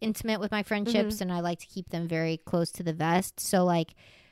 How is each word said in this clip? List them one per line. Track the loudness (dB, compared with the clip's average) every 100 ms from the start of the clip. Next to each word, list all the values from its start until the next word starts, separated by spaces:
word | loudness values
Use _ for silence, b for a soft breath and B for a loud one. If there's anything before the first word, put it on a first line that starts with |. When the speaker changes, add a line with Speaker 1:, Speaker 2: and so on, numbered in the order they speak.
Speaker 1:
intimate | -4 -4 -2 -2
with | -2
my | -2
friendships, | -2 -2 2 2 2 -2
Speaker 2:
Mm-hmm. |
Speaker 1:
and | -2
I | -2
like | -2 -4
to | -8
keep | -12 -6
them | -4 -2
very | 0 0 -2
close | -2 0 0
to | -2
the | -6
vest. | -2 2 2 0 -6
So, | 2 4
like, | 6 4 0 -6 b b b